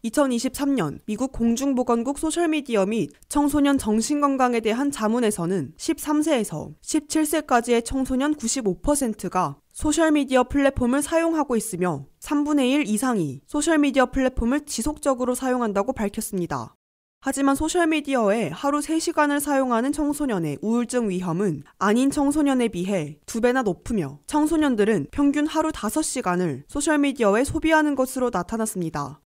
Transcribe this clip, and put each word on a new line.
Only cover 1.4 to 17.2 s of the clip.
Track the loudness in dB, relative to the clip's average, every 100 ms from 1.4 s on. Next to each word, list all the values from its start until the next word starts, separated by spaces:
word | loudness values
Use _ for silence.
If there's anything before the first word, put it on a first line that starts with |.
| 0 2 0 0 0 0 0 -2
소셜미디어 | -2 0 0 0 0 0 2
및 | 0 -4 -8 -4
청소년 | 0 2 4 4 2
정신건강에 | 2 0 0 0 2 2 2 2
대한 | 0 0 -2
자문에서는 | -2 0 2 0 0 -2 -2 -4 -8
십삼 | -6 -4 -2 0
세에서 | 2 0 0 -6 -10 -14
십칠 | -4 -4 0 0 2
세까지의 | 0 2 0 4 0
청소년 | 0 -4 -2 0 0
구십오 | -2 -2 -2 -2 -2
퍼센트가 | 0 0 0 -4 -4 -2 -2 -6 _
소셜미디어 | -4 -2 2 4 2 4 2
플랫폼을 | 2 2 2 2 0 0
사용하고 | 0 0 2 0 0 -2
있으며 | -2 -4 -2 -4 -10 _
삼 | -4 -2
분의 | 2 2 2
일 | 2 0
이상이 | 0 0 0 -2 -6 _
소셜미디어 | -2 2 4 4 4 2
플랫폼을 | 2 0 0 0 -2
지속적으로 | -4 -6 -4 -2 -2 0 -2
사용한다고 | -2 -2 0 0 0 -2
밝혔습니다. | -2 -4 -4 -6 -4 -4 -6 -8 _ _ _ _ _